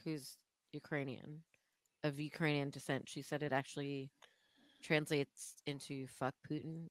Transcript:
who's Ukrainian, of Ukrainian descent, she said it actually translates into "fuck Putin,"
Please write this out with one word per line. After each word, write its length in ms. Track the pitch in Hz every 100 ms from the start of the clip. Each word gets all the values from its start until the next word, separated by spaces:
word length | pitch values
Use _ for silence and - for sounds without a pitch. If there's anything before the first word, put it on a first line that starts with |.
who's 340 | 165 156 135 - _ _ _
Ukrainian, 720 | 147 - 147 135 123 - 151 - _ _ _ _ _
of 140 | 151 143
Ukrainian 500 | 151 - 160 147 139
descent, 380 | 139 - 135 -
she 140 | -
said 200 | 135 147
it 100 | 147
actually 580 | 131 - - 143 139 135 - - _ _ _ _ _
translates 760 | - 156 151 147 139 - - - -
into 400 | 139 - 139 131
"fuck 260 | - 131 - -
Putin," 400 | 151 160 160 165